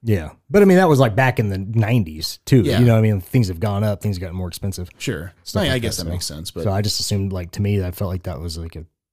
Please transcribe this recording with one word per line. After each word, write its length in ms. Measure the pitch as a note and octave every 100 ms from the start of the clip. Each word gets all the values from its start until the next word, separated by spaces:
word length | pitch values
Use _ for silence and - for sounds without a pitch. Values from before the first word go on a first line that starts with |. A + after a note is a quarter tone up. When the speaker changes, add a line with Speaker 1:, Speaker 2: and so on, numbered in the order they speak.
Speaker 1:
Yeah. 280 | A2+ G2 D#2 - -
But, 120 | F3+
I 20 |
mean, 140 | G3 F3+
that 100 | F3+
was, 100 | C3+
like, 160 | B2
back 240 | G2+ C3 -
in 100 | G#2
the 100 | F#2+
nineties, 840 | G2 A2+ G#2 A#2+ E2 D#2 - -
too. 180 | - C3
Speaker 2:
Yeah. 180 | A#2+ A2+
Speaker 1:
You 40 |
know 100 | A#2+
what 40 | A2
I 40 |
mean? 180 | A2 G2+
Things 260 | - C3 G2+
have 140 | E2+
gone 240 | G2 G2+
up. 180 | G#2+ G2
Things 140 | G#2 F#2
have 60 |
gotten 140 | F2+ F#2
more 120 | F2+
expensive. 420 | - G2 F#2 F2 _
Speaker 2:
Sure. 360 | - F2 F#2 -
Speaker 1:
Stuff 160 | - G#3+
Speaker 2:
No, 40 | D#3
yeah, 40 |
Speaker 1:
like 60 | C3
Speaker 2:
I 20 |
guess 200 | A2+ -
that 80 | E2
Speaker 1:
so. 40 |
Speaker 2:
makes 160 | F2 -
sense, 240 | D2+ E2+
but 140 | E2+
Speaker 1:
So 80 | G2+
I 100 | G2
just 160 | G#2 -
assumed, 340 | - G#2 G2
like, 200 | F#2+ F2
to 100 | -
me, 160 | G2+ G2+
that 160 | F2+
felt 140 | - G2
like 140 | F#2
that 160 | - C#2+
was, 180 | E2+ D#2+
like, 160 | E2
a 120 | D#2 D#2+ _ _